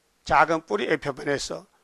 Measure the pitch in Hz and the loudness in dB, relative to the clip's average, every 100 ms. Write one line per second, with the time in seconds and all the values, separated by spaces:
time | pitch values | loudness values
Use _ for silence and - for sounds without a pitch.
0 | _ _ - 147 156 160 - 208 123 156 | _ _ 0 4 4 2 -2 -4 0 0
1 | 147 123 - 139 - 165 190 _ | -2 -6 -4 -4 -4 -12 -14 _